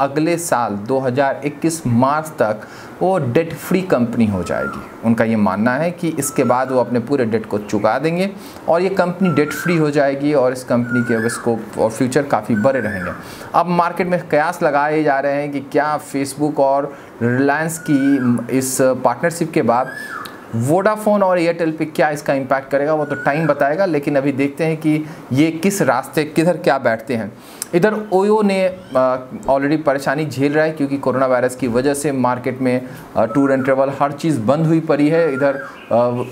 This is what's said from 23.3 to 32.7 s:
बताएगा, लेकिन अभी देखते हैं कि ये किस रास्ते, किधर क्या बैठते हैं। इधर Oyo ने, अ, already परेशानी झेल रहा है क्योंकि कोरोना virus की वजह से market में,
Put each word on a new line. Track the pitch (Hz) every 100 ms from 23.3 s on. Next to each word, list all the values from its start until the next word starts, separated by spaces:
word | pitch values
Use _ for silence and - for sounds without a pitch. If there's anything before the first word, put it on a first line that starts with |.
| 143 160
बताएगा, | 143 139 160 196
लेकिन | 151 151 143
अभी | 143
देखते | 131 139 139
हैं | 160 156
कि | 156 151 151 - -
ये | 127 160
किस | 160 196 196
रास्ते, | 135 123 131 -
किधर | 151 - 165 170
क्या | 170 135
बैठते | 123 113 - 117
हैं। | 104 - - - -
इधर | 170 202 208 214
Oyo | 180 202 214
ने, | 202 190 185
अ, | 185 - 131 127 127 - 107 127
already | 139 143 151
परेशानी | 151 139 151 139 151
झेल | 123 139
रहा | 151 156
है |
क्योंकि | 160 139 139
कोरोना | 135 127 131
virus | 127 123 127
की | 131
वजह | 117 139
से | 139 156
market | 135 123 123 135 123
में, | 131